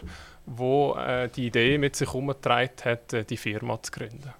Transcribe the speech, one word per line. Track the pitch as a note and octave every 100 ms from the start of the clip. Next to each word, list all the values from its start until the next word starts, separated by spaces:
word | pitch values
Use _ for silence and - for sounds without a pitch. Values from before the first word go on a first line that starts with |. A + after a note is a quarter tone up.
| - - - - -
wo, | A#2+ B2+ C#3 C#3 -
äh, | - B2+ B2
die | - A#2+
Idee | A#2+ A#2+ D3
mit | C#3+ -
sich | C3+
herumgetragen | B2+ C#3 C3+ B2+ A#2+ C3 - B2
hat, | A#2 -
äh, | A#2 G#2+
die | A2+
Firma | - G#2 A#2+ A2+
zu | -
gründen. | - A2+ B2+ C#3